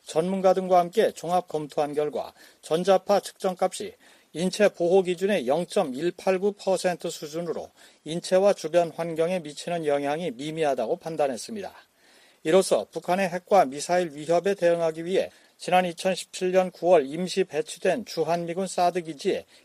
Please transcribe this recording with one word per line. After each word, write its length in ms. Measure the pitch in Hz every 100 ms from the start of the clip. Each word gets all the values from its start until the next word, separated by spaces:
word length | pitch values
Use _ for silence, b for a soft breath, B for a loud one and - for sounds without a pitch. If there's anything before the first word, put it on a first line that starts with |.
| -
전문가 480 | 151 175 190 185
등과 240 | 185 185 180
함께 340 | 175 196 165
종합 360 | - 160 180 175
검토한 480 | 156 151 - 147 147
결과 380 | 151 120 - - b b
전자파 580 | - 160 180 185 - 202
측정값이 760 | - - 190 180 185 - 208 - b b b
인체 360 | 147 185 - 202
보호 320 | - 170 190
기준의 460 | 180 170 196 196 120
영점일팔구 1040 | 151 175 - 165 127 170 - - 185 202 202
퍼센트 500 | - 185 185 170 175
수준으로 600 | - 156 156 175 113 80 b b b
인체와 500 | 147 170 - 185 202
주변 380 | 190 156 170 170 151
환경에 440 | 170 160 165 185
미치는 480 | 147 147 - 175 151
영향이 440 | 143 143 151 175
미미하다고 680 | 117 151 160 151 127 113 175
판단했습니다. 720 | 165 160 147 120 - 110 92 - _ b b b b b
이로써 420 | 156 175 185 143 101
북한의 360 | 165 165 185 190
핵과 360 | 180 - 202 143
미사일 460 | 143 139 180 175
위협에 400 | 143 151 170 180
대응하기 500 | 196 175 170 165 160
위해 280 | 165 185 85 b b _
지난 280 | - 180 180
이천십칠 680 | 165 190 180 - - 185
년 180 | 185 185
구월 340 | - 170 175 135
임시 380 | 160 180 190
배치된 600 | 180 147 156 - 196 151 104
주한미군 600 | - 156 175 170 170 185
사드 360 | - 175 175
기지의 440 | 160 151 196 107 - b